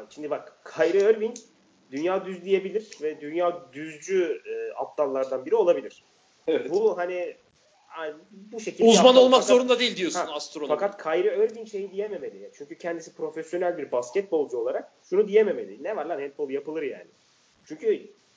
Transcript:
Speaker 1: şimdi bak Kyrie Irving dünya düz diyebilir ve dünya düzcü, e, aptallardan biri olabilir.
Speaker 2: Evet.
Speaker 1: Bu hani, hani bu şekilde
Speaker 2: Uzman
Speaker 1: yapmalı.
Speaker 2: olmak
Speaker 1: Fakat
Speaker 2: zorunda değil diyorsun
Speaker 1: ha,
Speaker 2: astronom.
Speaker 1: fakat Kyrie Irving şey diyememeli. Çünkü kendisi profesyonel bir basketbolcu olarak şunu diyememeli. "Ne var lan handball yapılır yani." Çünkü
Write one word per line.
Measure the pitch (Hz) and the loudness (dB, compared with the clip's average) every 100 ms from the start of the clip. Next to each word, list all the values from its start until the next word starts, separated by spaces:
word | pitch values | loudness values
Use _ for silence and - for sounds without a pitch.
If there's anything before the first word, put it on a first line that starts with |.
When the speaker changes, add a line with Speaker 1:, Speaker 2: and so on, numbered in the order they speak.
| 104 | -18
Speaker 1:
şimdi | 143 151 | -12 -8
bak | 143 - _ - 156 | -8 -10 _ -14 0
Kyrie | 165 196 202 | 2 4 4
Irving | 220 226 - - _ _ _ _ | 2 0 -6 -18 _ _ _ _
dünya | 135 170 185 180 | -6 -2 -2 -4
düz | 175 | -10
diyebilir | 180 190 190 208 214 - | 0 0 0 -6 -8 -8
ve | 151 147 | -8 -8
dünya | 147 165 175 170 - | -8 -2 -2 -2 -12
düzcü, | 143 160 147 170 190 165 123 107 | -14 -14 -14 -2 0 0 -4 -8
e, | 113 113 117 | -8 -8 -8
aptallardan | 135 - 139 135 131 131 156 | -8 -2 -2 0 -2 -4 0
biri | |
olabilir. | 226 175 143 110 - _ _ _ _ - | 2 4 2 0 -16 _ _ _ _ -2
Speaker 2:
Evet. | 160 - | -2 0
Speaker 1:
Bu | 185 220 175 | 0 2 0
hani, | 180 180 165 - _ _ _ _ _ | -4 -4 -8 -10 _ _ _ _ _
hani | 160 156 156 - | -12 -10 -12 -20
bu | 190 - 226 | -20 -16 -12
şekilde | 190 - 226 | -10 4 8
Speaker 2:
Uzman | 196 | 10
Speaker 1:
yapmalı. | 254 254 | 10 10
Speaker 2:
olmak | 254 254 | 8 6
Speaker 1:
Fakat | - | 6
Speaker 2:
zorunda | 247 254 247 | 4 4 0
değil | 240 180 | 0 -2
diyorsun | 170 180 | -4 -2
Speaker 1:
ha, | 156 | -4
Speaker 2:
astronom. | 147 - 151 147 | -6 -10 -8 -2
Speaker 1:
fakat | 151 196 - | -2 -2 -6
Kyrie | 156 170 202 190 | -2 0 0 0
Irving | 226 226 220 | 0 -2 -12
şey | 196 196 | -10 -10
diyememeli. | 190 208 175 120 98 101 - | -8 -8 -8 -12 -14 -20 -18
Çünkü | 147 160 | -18 -12
kendisi | 175 170 170 | -8 -8 -10
profesyonel | - 160 160 160 175 180 165 | -10 -8 -8 -6 -4 -2 -4
bir | 139 | -4
basketbolcu | 123 120 196 196 160 131 123 | -4 -2 -4 -2 -2 -2 -2
olarak | 120 190 - _ - | -4 -4 -8 _ -4
şunu | 185 208 | 0 4
diyememeli. | 208 208 135 98 107 | 4 4 0 -8 -10
"Ne | 165 202 | -8 -6
var | 156 | -6
lan | 151 | -6
handball | 143 - 143 | -8 -8 -6
yapılır | 135 156 156 | -6 -6 -8
yani." | 139 98 - _ _ _ _ _ | -8 -10 -18 _ _ _ _ _
Çünkü | - 156 226 156 - _ _ | -18 -6 -2 -2 -4 _ _